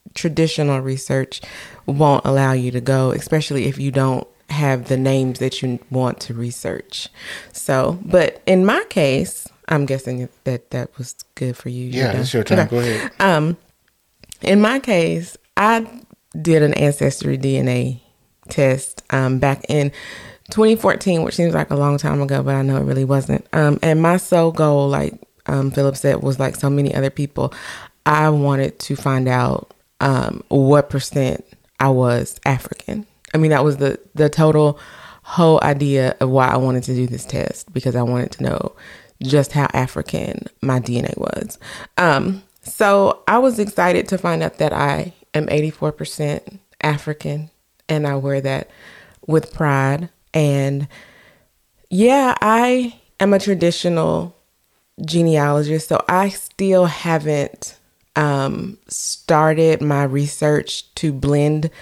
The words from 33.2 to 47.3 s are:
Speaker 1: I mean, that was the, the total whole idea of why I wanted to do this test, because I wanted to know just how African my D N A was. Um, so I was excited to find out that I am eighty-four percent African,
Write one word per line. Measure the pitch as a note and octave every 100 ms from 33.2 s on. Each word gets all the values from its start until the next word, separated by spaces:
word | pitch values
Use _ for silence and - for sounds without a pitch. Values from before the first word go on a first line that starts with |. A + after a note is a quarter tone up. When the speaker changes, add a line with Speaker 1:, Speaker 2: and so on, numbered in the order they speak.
| -
Speaker 1:
I | D#3+
mean, | D#3+
that | D3
was | D3+ C#3+
the, | C#3 - -
the | - D3
total | D3 D#3 D3+ D3+ D3 - - - -
whole | - - E3 D#3+
idea | D3+ C#3+ C#3+ C3+ C3 -
of | C3
why | C3 B2+
I | B2+
wanted | C3 B2+
to | B2
do | B2+ B2
this | B2
test, | - - - - -
because | C3 C3 B2
I |
wanted | A#2+ B2 -
to | -
know | C3 - - - - - - -
just | C3 C#3+ C3+
how | D3+ C#3
African | C3 B2+ - - - - - - _
my | C3+ B2+
D | B2 A#2+
N | -
A | -
was. | - - G#3+ - - - - -
Um, | F3+ - F#3 F#3+ - _
so | - - G#3 G3+ G3 - -
I | A3+
was | C4 A3+
excited | G#3 - F3+ F3+ -
to | F#3
find | F3 E3
out | D#3+ -
that | D3+
I | D3 C#3+ D3+ F3 - _
am | D#3 D3+
eighty-four | D3+ D#3 - D3+
percent | D3+ D#3 - D3 D3 - G3 _ -
African, | D3+ D3 - D3 D#3